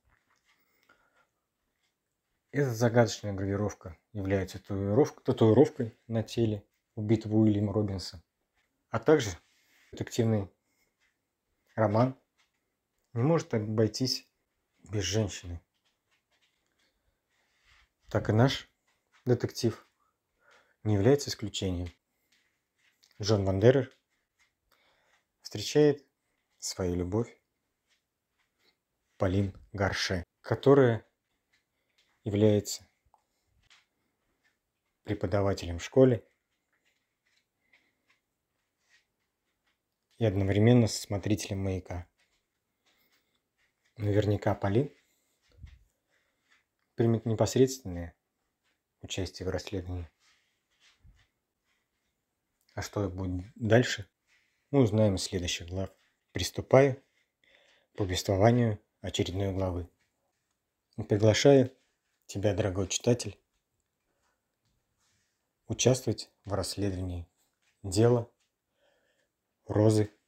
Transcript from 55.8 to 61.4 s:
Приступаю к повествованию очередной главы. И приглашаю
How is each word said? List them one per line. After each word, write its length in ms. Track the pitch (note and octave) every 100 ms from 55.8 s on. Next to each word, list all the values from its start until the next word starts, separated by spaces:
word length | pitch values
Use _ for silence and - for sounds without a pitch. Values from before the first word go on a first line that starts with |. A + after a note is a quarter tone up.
| F#2+ _ _ _ _
Приступаю 680 | - F#2+ - - C3 C#3 B2 _ _ _ _ _ _ _ _ _
к 40 | -
повествованию 840 | G2 F#2 - G2 A2 B2 A#2 G2+ _ _
очередной 520 | F#2+ - - F2+ G2
главы. 360 | F#2+ F#2 F2 E2+ _ _ _ _ _ _ _ _ _ _ -
И 60 |
приглашаю 680 | G2+ G#2 A2 G#2